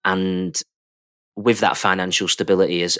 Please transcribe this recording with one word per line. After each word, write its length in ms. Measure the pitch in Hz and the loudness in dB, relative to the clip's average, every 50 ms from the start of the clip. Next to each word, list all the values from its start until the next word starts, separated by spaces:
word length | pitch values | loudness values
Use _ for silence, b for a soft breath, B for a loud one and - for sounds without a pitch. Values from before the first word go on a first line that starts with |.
| - | -2
and 560 | 95 95 95 95 95 92 92 92 87 78 - - _ _ _ _ _ _ _ _ _ _ _ _ _ _ | -2 -2 0 0 -2 -2 -2 -4 -4 -6 -8 -10 _ _ _ _ _ _ _ _ _ _ _ _ _ _
with 240 | - 101 120 113 - | -2 0 0 2 2
that 160 | 113 90 - | 2 0 0
financial 520 | - - 98 92 95 92 92 90 - 98 92 | 2 2 2 2 2 0 -2 -2 -2 0 -2
stability 540 | - - 95 95 98 92 95 - 90 87 | -2 -2 2 2 4 4 4 2 2 -2
has, 160 | 87 87 - | 0 -2 -2